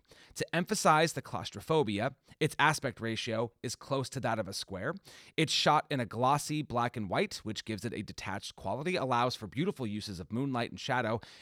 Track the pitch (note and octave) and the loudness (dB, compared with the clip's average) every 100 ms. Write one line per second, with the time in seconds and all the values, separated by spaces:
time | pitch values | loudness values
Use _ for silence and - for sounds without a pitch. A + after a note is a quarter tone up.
0 | - - - - - E3 F3+ G#3+ F3+ D#3 | -20 -20 -14 -6 -2 -2 0 4 6 6
1 | E3 - - F#2 - G2+ - D#3+ A2 G2+ | 4 0 -6 -6 -6 -8 0 2 2 0
2 | B2+ - _ - D#3 - D3 D3+ C3 - | -2 -6 _ -2 -2 4 4 4 -2 -4
3 | A2+ A2 - A2 A#2+ - B2 - - C#3 | -4 -2 -2 -2 -2 -6 -10 -8 -4 -4
4 | B2 C3+ A2+ A2+ F#2+ - - F#2+ A#2+ F#3+ | -4 -4 -2 -2 -2 -6 -8 -6 -6 -6
5 | - - - - D#3 - - D3+ - C#3 | -12 -20 -6 0 2 4 6 6 4 -2
6 | A2+ A2 C3 C#3+ - D3+ C3 A#2 A#2+ A#2 | -2 2 4 4 2 -4 -2 0 0 -2
7 | G2 A#2+ G3+ - G#2+ G#2+ - G#2+ A#2 - | -2 0 0 -4 -6 -6 -6 -6 -4 -4
8 | F#2 - - G2 - - F#2+ A#2 E3+ F3+ | -6 -8 -8 -8 -8 -8 -4 -2 -2 0
9 | C3 A#2+ B2 - G2+ G#2+ F#3 - A#2 G#2 | 2 2 2 0 -4 -2 -2 -2 -4 -4
10 | G#2+ F2 F2 A2+ C#3 B2 A#2 - - B2+ | -6 -8 -4 -2 -2 -2 -2 -4 0 0
11 | A2+ A2+ - - | 2 -2 -4 -18